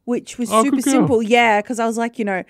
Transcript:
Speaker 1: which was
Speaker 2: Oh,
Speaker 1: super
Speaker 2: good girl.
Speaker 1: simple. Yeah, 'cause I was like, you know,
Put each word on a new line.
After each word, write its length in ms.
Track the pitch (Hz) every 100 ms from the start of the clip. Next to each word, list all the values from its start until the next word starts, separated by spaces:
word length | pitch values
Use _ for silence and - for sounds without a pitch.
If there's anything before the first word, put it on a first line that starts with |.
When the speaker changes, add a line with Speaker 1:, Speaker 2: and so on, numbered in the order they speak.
Speaker 1:
which 340 | - 247 262 -
was 120 | 240
Speaker 2:
Oh, 100 | 214
Speaker 1:
super 140 | 277 269
Speaker 2:
good 80 |
girl. 80 | 277
Speaker 1:
simple. 300 | 262 165 220
Yeah, 380 | 220 240 233 208
'cause 180 | 208 233
I 60 | 226
was 120 | 226
like, 220 | 233 233
you 60 | 208
know, 180 | 185